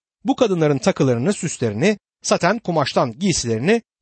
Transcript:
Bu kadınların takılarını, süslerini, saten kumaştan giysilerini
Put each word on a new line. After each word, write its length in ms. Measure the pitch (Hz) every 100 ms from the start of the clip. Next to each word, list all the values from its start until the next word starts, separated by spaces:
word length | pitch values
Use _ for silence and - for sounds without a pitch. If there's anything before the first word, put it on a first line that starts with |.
| _ _
Bu 120 | 202 277
kadınların 420 | 226 180 151 139
takılarını, 540 | 196 - 139 117 147
süslerini, 680 | 202 160 - 117 104 180 208 _ _
saten 360 | - 196 175 226
kumaştan 600 | - 165 135 196 139 110
giysilerini 640 | 190 - 117 110 151 226 - _